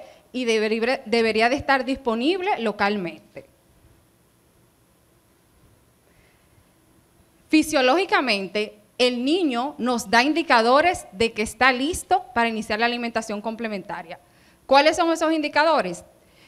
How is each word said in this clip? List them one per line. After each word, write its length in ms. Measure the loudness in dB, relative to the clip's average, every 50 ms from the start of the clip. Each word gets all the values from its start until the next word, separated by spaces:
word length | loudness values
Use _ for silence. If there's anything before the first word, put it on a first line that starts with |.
| -10 -20 -20 -20 _ _
y 140 | -8 -4 -2
debería, 560 | 0 0 0 0 0 -2 -2 -2 -2 -2 -4 -4
debería 440 | -2 0 2 2 2 2 2 2 2
de 60 | 0
estar 300 | 0 0 0 0 0 0
disponible 640 | -4 -6 -4 -4 -4 -2 0 0 0 -2 -2 -2 -4 -2 -2
localmente. 840 | -2 -4 -2 0 -2 0 0 -2 -6 -8 -10 -14 -20 _ _ -20 -20 _ _ _ _ _ _ _ _ _ _ _ _ _ _ _ _ _ _ _ _ _ _ _ _ _ _ _ _ _ _ _ _ _ _ _ _ _ _ _ _ _ _ _ _ _ _ _ _ _ _ _ _ _ _ _ _ _ _ _ _ _ _ _ _ _ _ _ _ _ _ _ _ _ _ _ _ _ _ _ _ _
Fisiológicamente, 1300 | 2 2 2 2 0 2 4 4 4 2 2 2 0 0 2 0 -2 -2 -4 -4 -4 -4 -4 -4 -8 -16 _ _ _ 0
el 240 | 0 0 0 0 0
niño 480 | 0 0 2 0 0 0 -2 -4 -4 -6 -4
nos 320 | -2 -2 -2 -2 -2 2
da 100 | 2 2
indicadores 840 | 2 2 0 -2 2 2 4 4 4 6 4 4 4 2 0 -2 -6 -12
de 200 | -4 -2 -2 -2 -2
que 80 | -4
está 300 | -6 -6 -2 2 2 2
listo 520 | 2 2 -2 -4 -4 -6 -2 0 0 0 0 -2 -2
para 140 | -2 0 0
iniciar 300 | -2 -4 -4 -4 -2 0
la 60 | 0
alimentación 560 | -2 -2 -4 -6 -6 -4 -6 -6 -6 -8 -8
complementaria. 800 | -6 -8 -8 -6 -8 -8 -8 -8 -8 -10 -12 -12 -12 -14 -18 -20 _ _ _ _ _ _ _ _ _
¿Cuáles 280 | 2 4 4 6 4 2
son 160 | 2 0 0
esos 220 | 0 0 0 0 0
indicadores? 720 | 0 -2 0 0 2 2 4 2 2 0 -2 -6 -10 -14 _ _ _ _ _ _ _ -20